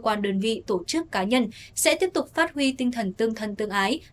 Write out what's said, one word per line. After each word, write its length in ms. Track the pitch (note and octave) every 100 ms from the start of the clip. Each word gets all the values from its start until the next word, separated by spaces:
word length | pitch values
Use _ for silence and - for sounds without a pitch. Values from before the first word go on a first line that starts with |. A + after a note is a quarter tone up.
quan, 180 | - G#3
đơn 180 | G3+ F#3+
vị, 240 | A3 A3+ -
tổ 160 | F#3 F3
chức, 240 | D#4+ E4
cá 120 | G3+
nhân 260 | F#3+ B3+ A3 - - -
sẽ 200 | D#4 D#4+
tiếp 140 | F#4
tục 200 | E4 C#4
phát 200 | - E4
huy 180 | D4 C4+
tinh 200 | C4 B3
thần 220 | A#3+ G3
tương 220 | F#3 A3+ A3
thân 200 | G#3+ G3+
tương 140 | G#3
ái, 300 | G3+ G3 D4+ -